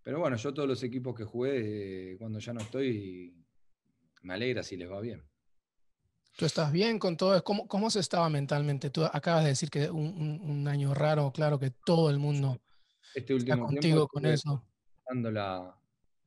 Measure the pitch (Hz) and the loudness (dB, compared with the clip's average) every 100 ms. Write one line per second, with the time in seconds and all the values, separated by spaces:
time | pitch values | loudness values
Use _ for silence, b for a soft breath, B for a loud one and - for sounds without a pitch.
0 | - 143 160 120 143 147 143 123 123 127 | -4 0 0 0 -2 -2 -2 0 -2 -4
1 | 127 113 104 117 131 135 107 107 98 95 | -6 -8 -8 -2 0 0 -2 -4 -6 -8
2 | 92 92 113 107 120 120 110 131 135 107 | -10 -12 -8 -8 -8 -8 -6 -2 -2 -2
3 | 98 90 87 87 _ _ _ _ _ _ | -6 -12 -14 -20 _ _ _ _ _ _
4 | _ _ 87 92 123 113 85 92 87 98 | _ _ -8 -4 -2 -2 -6 -10 -8 -8
5 | 117 85 - _ _ _ _ _ _ _ | -8 -10 -16 _ _ _ _ _ _ _
6 | _ _ _ - 160 - 151 165 226 220 | _ _ _ -2 -2 2 2 2 2 2
7 | 190 160 190 185 - 208 226 196 226 220 | 0 2 4 4 2 -2 -2 -2 0 0
8 | 165 180 165 147 139 147 147 139 143 - | 0 2 2 2 0 0 0 0 -2 0
9 | - 147 175 165 156 135 156 143 151 165 | 0 0 2 4 4 2 -2 -2 -2 -2
10 | 151 185 156 151 170 143 143 143 139 139 | -4 -4 -4 -4 -4 -2 0 0 0 2
11 | 151 151 139 127 151 143 135 - - 165 | 4 4 2 2 2 2 0 -2 2 6
12 | 160 143 147 143 139 127 b b b b | 6 4 2 2 0 -2 b b b b
13 | b 135 - 131 120 120 117 143 165 156 | b -10 0 0 2 0 0 2 4 6
14 | 143 147 151 147 147 139 - _ _ _ | 4 0 2 2 0 -4 -6 _ _ _
15 | - 127 113 107 98 92 90 - _ _ | -6 -2 -2 -2 -2 -4 -8 -18 _ _
16 | _ _ | _ _